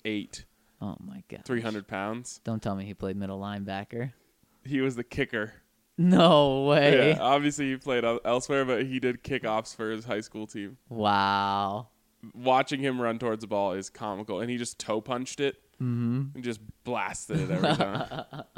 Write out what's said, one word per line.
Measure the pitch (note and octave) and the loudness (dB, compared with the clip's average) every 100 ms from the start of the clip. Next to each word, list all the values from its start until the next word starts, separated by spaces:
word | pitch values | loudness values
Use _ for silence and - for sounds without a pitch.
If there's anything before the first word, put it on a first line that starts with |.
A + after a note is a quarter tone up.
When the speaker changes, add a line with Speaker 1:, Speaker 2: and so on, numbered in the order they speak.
Speaker 1:
eight. | A2 G#2 - - - _ _ - | -8 -6 -8 -16 -20 _ _ -12
Speaker 2:
Oh, | G2+ - | -10 -10
my | - - - | -14 -16 -16
gosh. | - | -16
Speaker 1:
Three | - A#2+ | -6 -4
hundred | A2+ G#2+ G2 | -4 -6 -8
pounds. | G2 G2+ A#2 B2+ - | -6 -6 -8 -12 -12
Speaker 2:
Don't | - A2 | -8 -6
tell | A2 | -4
me | G2 G2 | -6 -8
he | |
played | F#2+ G2 G2 | -8 -6 -6
middle | G2 G2 | -6 -8
linebacker. | G2+ G2+ G2 G2 G#2 A#2+ B2+ - _ _ _ _ | -8 -8 -6 -8 -8 -8 -8 -10 _ _ _ _
Speaker 1:
He | C3 C#3 | -4 0
was | C3 A#2+ | 0 -2
the | |
kicker. | - - C3 A2+ G#2+ - _ _ _ - | -8 -4 -2 -2 -6 -10 _ _ _ 2
Speaker 2:
No | F3+ F#3 E3+ D3+ C#3+ C3+ | 6 8 8 8 6 4
way. | C#3+ D3 C#3+ C3+ C#3+ | 4 6 8 8 6
Speaker 1:
Yeah, | D#3 | 4
obviously | A#2 C#3+ D3 C#3+ C3+ | 4 4 2 0 -2
he | C3 | -2
played | C#3+ B2 | 0 2
el-, | A2+ A#2+ | 2 0
elsewhere, | - B2 - C#3 | 0 0 2 0
but | C3 A#2 C3+ | 2 0 0
he | C3 | 0
did | B2+ A#2+ | -2 -2
kickoffs | - C3 A2+ A2 A2+ - | -4 -4 0 -2 -4 -8
for | A2 | -6
his | A2 A#2+ | -6 -4
high | G#2+ | -6
school | A2 A2 G#2+ | -6 -12 -10
team. | A2 G2+ C3 - | -8 -10 -12 -12
Speaker 2:
Wow. | A#2 G#2 G2+ G2 G2 G2 G2+ G2 G#2 A#2 _ _ _ A2 | 0 4 4 4 4 2 0 0 -4 -8 _ _ _ -20
Speaker 1:
Watching | - B2+ B2+ C3+ C#3 | -4 2 4 2 -2
him | C#3 B2+ | -2 0
run | A#2 A2+ | -2 -2
towards | A#2+ A2 | -2 -4
the | G#2+ | -2
ball | G#2 G2 | 0 0
is | F#2+ F#2+ | -2 -8
comical, | - G#2+ G2 G#2+ F#2 | -10 -6 -6 -6 -6
and | A#2 | -4
he | B2 | -4
just | A#2+ - | -6 -10
toe | - G#2+ | -4 -4
punched | C3 B2 C3 - | -2 -6 -6 -4
it | C#3 - _ - | -4 -4 _ -6
Speaker 2:
Mm-hmm. | B2+ A#2+ A#2 B2 C#3 | -4 -2 0 0 -4
Speaker 1:
and | C#3 | -6
just | A#2+ G#2+ G#2+ - | -8 -8 -10 -16
blasted | B2 A2+ F#2+ - - - | -6 -4 -4 -8 -6 -4
it | F#2 | -2
every | F#2 - D3+ | 0 0 0
time. | G2 G2+ - C#3 - | 0 -4 -6 -10 -12
Speaker 2:
<laughs> | C3+ - | -14 -16